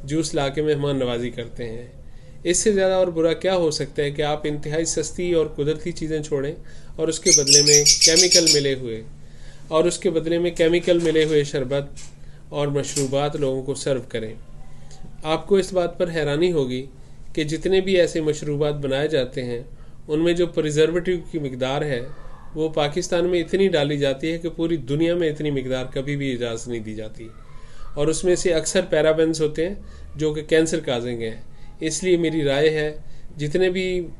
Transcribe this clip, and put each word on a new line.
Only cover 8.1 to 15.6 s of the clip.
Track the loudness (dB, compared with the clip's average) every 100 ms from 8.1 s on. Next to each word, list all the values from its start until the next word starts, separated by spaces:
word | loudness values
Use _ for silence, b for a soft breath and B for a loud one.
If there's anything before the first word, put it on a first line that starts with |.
| 6 6 6 6
मिले | 4 2
हुए, | 0 -4 -8 -10 -14 B B B B B
और | 2 2
उसके | 2 0
बदले | 0 0 0
में | 0
chemical | 4 4 4 2 2
मिले | 2 4
हुए | 4 2
शरबत | 2 -4 -2 -2 -4 -12 -14 B B B B
और | -4 -2
मशरूबात | -2 -2 -2 0 0 0 0
लोगों | -2 -2
को | -4 -4
serve | -2 -2 -2
करें। | -8 -6 -10 -14 -12 B B B B B -8 -2
आपको | -2 2
इस | 2